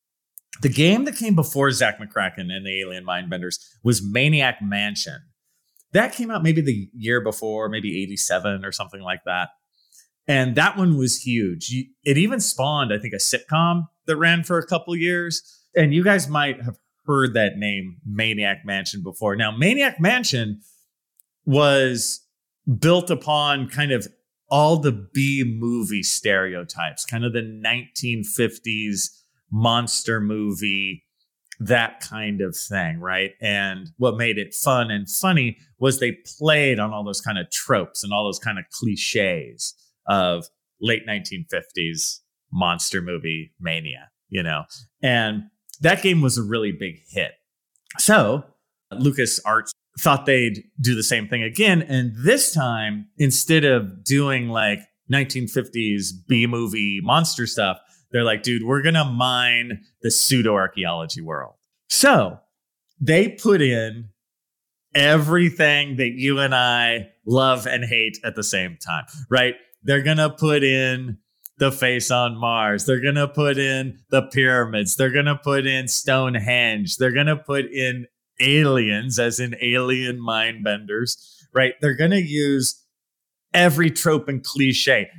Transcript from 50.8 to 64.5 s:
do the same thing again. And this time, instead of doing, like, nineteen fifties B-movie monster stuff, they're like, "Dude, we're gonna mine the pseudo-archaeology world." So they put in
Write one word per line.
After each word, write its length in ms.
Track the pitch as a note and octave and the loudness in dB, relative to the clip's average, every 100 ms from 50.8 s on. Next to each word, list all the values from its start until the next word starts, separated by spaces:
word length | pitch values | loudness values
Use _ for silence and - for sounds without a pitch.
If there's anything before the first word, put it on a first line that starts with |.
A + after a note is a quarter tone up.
do 140 | B2 | 0
the 80 | A#2 | 2
same 260 | G#2+ A#2+ G#2+ | 0 -2 -2
thing 140 | A#2+ | -4
again. 400 | A2 - G#3+ F3 | -4 2 4 4
And 300 | C#3 C3 B2 A2 | 2 -2 -2 0
this 360 | C#3+ C#4 - | 2 2 2
time, 560 | D#3+ B2+ A2+ G#2+ G#2 G#2 - | 0 -2 -2 -4 -6 -10 0
instead 480 | C#3 - - D#3+ | 0 2 2 4
of 400 | C#3+ B2 G2+ F#2 | 6 2 0 -8
doing, 440 | - C#3 C#3+ C3 A#2 | -2 0 2 -2 -2
like, 320 | A2+ G#2+ G#2 - _ - | -2 0 -2 -8 _ -2
nineteen 400 | C3+ C3+ C3 A2+ | -2 0 -4 -4
fifties 640 | C3 A2+ A#2+ A2 G2+ F2+ | -4 -4 -4 -2 -2 -4
B-movie 880 | F#2 - A#2+ A#2+ A#2 A2+ A2 G#2 G2 | -10 0 2 2 0 -4 -2 -4 -4
monster 440 | G2 D3 D#3+ - A#2 | 0 2 2 -2 -4
stuff, 320 | - G2 F#2 _ _ _ | -2 -2 -2 _ _ _
they're 120 | A#2+ | 0
like, 180 | A#2 G#2+ | 2 0
"Dude, 220 | A#2+ A#2+ | -2 -2
we're 180 | A2 C#3 | 0 0
gonna 220 | D3+ E3 | 2 2
mine 760 | C#3+ A#2+ B2+ B2 B2 A#2+ A#2+ A2+ - _ | 2 0 0 2 2 2 -2 -10 -14 _
the 80 | A#2 | -2
pseudo-archaeology 1120 | - - C3 A2 G2+ F#2+ - F2 E2+ E2 E2 | 0 2 2 4 2 0 -2 -4 -4 -8 -10
world." 340 | D#2+ D2 A#1 _ _ _ _ | -8 -10 -10 _ _ _ _
So 520 | - C4+ G#3 F#2+ F#2+ _ _ _ _ _ _ | 4 6 6 4 -4 _ _ _ _ _ _
they 280 | C#3 E3 G#3+ | 2 4 4
put 340 | - A3+ G3 | 0 2 4
in 480 | C3+ A#2 A2 A2 A2 _ _ _ _ | 4 2 -4 -8 -16 _ _ _ _